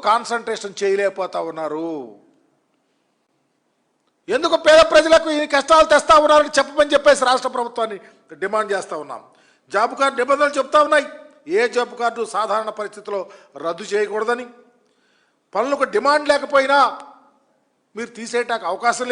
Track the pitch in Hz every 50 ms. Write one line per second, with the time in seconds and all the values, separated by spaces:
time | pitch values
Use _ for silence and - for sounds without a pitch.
0 | - 208 220 233 226 - 233 233 220 226 220 196 - 202 180 - 196 196 196 196
1 | 202 196 196 196 185 180 - 175 170 165 160 160 160 151 151 156 165 165 160 147
2 | 127 113 101 101 _ _ _ _ _ _ _ _ _ _ _ _ _ _ _ _
3 | _ _ _ _ _ _ _ _ _ _ _ _ _ _ _ _ _ _ _ _
4 | _ _ _ _ _ - 208 269 339 330 330 320 - 302 311 320 320 320 330 311
5 | 311 320 320 311 320 320 302 294 302 294 294 277 277 - 320 320 311 302 302 285
6 | 294 - 320 302 302 302 302 302 294 294 - 269 269 277 - 302 294 294 302 269
7 | 277 294 277 - 254 240 262 247 254 254 220 247 240 233 233 233 226 214 202 180
8 | - - _ _ _ - 160 143 185 196 214 214 214 202 202 185 - - 180 156
9 | 147 139 123 107 - _ _ _ _ _ _ _ _ _ 127 196 226 240 254 254
10 | 269 269 262 233 247 262 277 277 294 285 294 277 262 269 - 302 294 285 302 294
11 | 285 - - - - - _ _ _ 147 175 208 240 240 - 240 240 240 240 -
12 | 240 233 226 226 220 - - 196 220 - 202 220 214 214 208 - 208 196 - 208
13 | 196 208 202 196 175 - - - _ _ - 143 151 165 170 170 208 180 202 208
14 | 208 202 208 214 220 220 240 247 247 240 - _ _ _ _ _ _ _ _ _
15 | _ _ _ _ _ _ _ _ _ _ - 190 240 277 285 277 269 220 190 208
16 | 240 277 294 302 294 285 285 277 277 277 285 269 269 262 277 285 262 220 - -
17 | - - - _ _ _ _ _ _ _ _ _ _ _ _ _ _ _ - 208
18 | 233 233 - 214 233 220 240 240 233 233 233 220 - 165 185 185 233 240 226 233
19 | 254 247